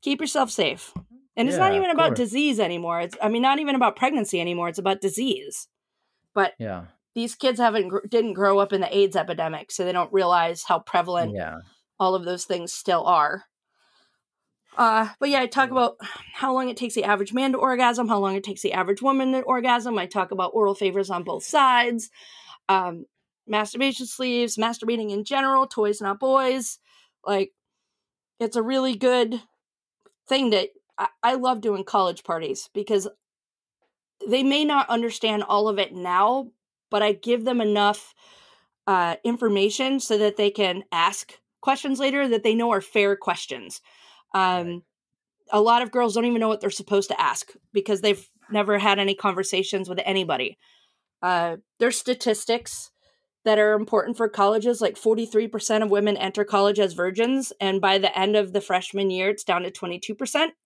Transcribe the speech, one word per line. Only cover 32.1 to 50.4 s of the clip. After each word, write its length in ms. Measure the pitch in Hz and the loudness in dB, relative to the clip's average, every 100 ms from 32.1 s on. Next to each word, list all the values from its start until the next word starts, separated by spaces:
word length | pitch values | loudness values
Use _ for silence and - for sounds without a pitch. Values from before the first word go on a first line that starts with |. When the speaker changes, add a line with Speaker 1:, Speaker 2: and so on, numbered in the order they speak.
| 170 | -2
Speaker 1:
parties 460 | - 165 156 135 - | -6 -6 -4 -8 -8
because 340 | - 202 208 190 - _ _ _ _ _ _ _ _ _ _ 392 | -8 0 0 0 -12 _ _ _ _ _ _ _ _ _ _ -2
they 160 | 247 | 2
may 200 | 269 285 | 4 4
not 260 | 302 285 - | 4 2 2
understand 540 | 233 233 220 226 208 | 0 -2 -2 -2 -2
all 240 | - 202 214 | 0 2 2
of 120 | 202 | 0
it 140 | 190 | -2
now, 580 | 185 180 180 202 262 254 _ _ _ _ | -4 -2 2 4 2 -4 _ _ _ _
but 120 | 208 | 0
I 120 | 208 | 2
give 300 | 202 233 240 | 0 0 0
them 160 | 226 247 | 2 0
enough, 540 | 214 208 208 208 - _ _ - _ _ _ _ - | 2 4 4 2 -6 _ _ -20 _ _ _ _ 0
uh, 280 | 190 175 165 | 2 2 -2
information 760 | - 233 233 202 202 208 262 269 | -4 0 2 4 2 2 0 0
so 180 | - 214 | 0 2
that 200 | 208 208 | 2 2
they 140 | 208 | 0
can 320 | 208 196 180 - | 2 0 -2 -6
ask 420 | 170 170 202 - - _ _ | 0 0 0 -14 -20 _ _
questions 380 | - 277 294 262 | -2 0 0 0
later 280 | 269 277 277 | 0 2 2
that 160 | 226 | 2
they 100 | 220 226 | 2 2
know 160 | 233 | 2
are 100 | 202 | 0
fair 340 | 196 220 202 196 | 0 2 2 2
questions. 680 | - 175 - 131 92 - _ _ - - _ | -2 -4 -6 -12 -12 -18 _ _ -20 -20 _
Um, 340 | 190 185 180 175 | 0 0 0 -4
Speaker 2:
Right. 140 | 175 _ _ _ _ _ _ _ | -10 _ _ _ _ _ _ _
Speaker 1:
a 100 | 214 | 4
lot 200 | 214 240 | 6 4
of 100 | 247 | 2
girls 220 | 247 240 208 | 0 0 2
don't 100 | 240 | 0
even 140 | 240 | 2
know 80 | 220 | 0
what 140 | 214 | 0
they're 80 | 208 | -4
supposed 400 | 202 - 202 196 | -6 0 0 0
to 100 | - | 0
ask 320 | 156 120 - - _ | 0 0 -8 -18 _
because 280 | 208 196 202 | -4 0 0
they've 280 | 208 202 - _ _ | 2 0 -4 _ _
never 280 | 214 202 202 | -2 0 2
had 220 | 208 196 | 2 2
any 160 | 196 196 | 0 0
conversations 760 | 208 185 190 190 190 196 185 | -2 -2 -2 -2 -2 -4 -6
with 100 | 180 - | -6 -2
anybody. 520 | 190 175 139 | -2 0 -2